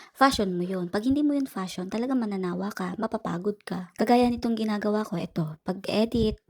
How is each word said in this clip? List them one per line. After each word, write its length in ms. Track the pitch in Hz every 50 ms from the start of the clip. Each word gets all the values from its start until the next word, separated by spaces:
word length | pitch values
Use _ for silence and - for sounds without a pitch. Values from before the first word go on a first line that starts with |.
| - - _
fashion 400 | - 269 277 262 - 208 190 180
mo 80 | 175 175
yun. 240 | 180 190 185 175
Pag 220 | 175 185 208 220 262
hindi 160 | 269 294 302
mo 100 | 294 285
yun 140 | 277 269 -
fashion, 420 | - 196 185 180 - - 185 190
talaga 220 | 214 220 240 262 269
mananawa 560 | 254 226 208 196 190 185 180 175 180 190 208
ka, 240 | - - 185 180 180
mapapagod 640 | - 220 220 - 220 - - 175 170 185 208 202 - -
ka. 260 | - 180 185 180 - _
Kagaya 320 | - - 233 240 247 247 240
nitong 260 | 240 233 - 233 233
ginagawa 480 | 214 220 214 208 208 208 208 208 214 214
ko, 160 | - 196 170
eto, 400 | - - - 175 160 156 156 - -
pag-edit, 760 | - 180 190 - - - 208 226 233 247 233 220 220 - - _